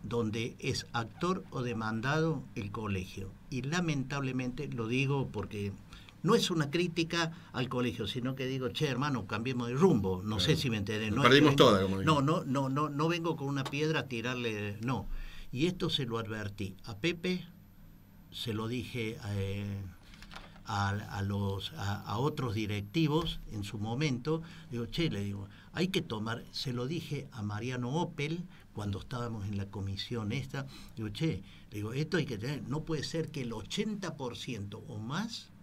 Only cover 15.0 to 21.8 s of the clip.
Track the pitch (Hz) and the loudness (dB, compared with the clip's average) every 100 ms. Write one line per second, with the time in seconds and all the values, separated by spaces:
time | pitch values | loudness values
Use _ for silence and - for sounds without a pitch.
15 | - - - - - 123 160 185 180 - | 0 -4 -6 -8 -8 0 0 2 0 0
16 | 127 113 104 110 104 - 95 - - 104 | 0 -2 -2 -4 -6 -4 -6 -6 -12 -2
17 | 170 170 180 180 - - - - - - | -2 0 -2 -2 -4 -16 -20 -20 -20 -20
18 | - - - - 123 107 110 123 101 123 | -20 -20 -16 -8 -4 -2 -2 -2 -4 -4
19 | 110 117 107 101 98 101 101 101 95 - | -4 -4 -2 0 0 0 -2 -4 -6 -12
20 | - - - - - - - 104 101 101 | -18 -18 -16 -16 -16 -16 -4 0 2 0
21 | 104 104 98 101 98 98 - - | -2 -2 0 0 0 -2 -6 -4